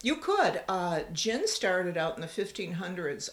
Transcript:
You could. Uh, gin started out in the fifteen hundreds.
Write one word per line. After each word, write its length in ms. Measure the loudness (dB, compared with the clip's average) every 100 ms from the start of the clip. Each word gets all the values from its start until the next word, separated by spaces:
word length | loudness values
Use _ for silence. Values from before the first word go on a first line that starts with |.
You 140 | 0 0
could. 460 | 2 4 6 4 0
Uh, 340 | 0 2 0 -2
gin 340 | -2 0 2 0
started 520 | 0 2 2 2 0
out 160 | 0
in 80 | -2
the 40 | -6
fifteen 460 | -4 -4 -4 -6
hundreds. 560 | -4 -4 -4 -4 -4 -6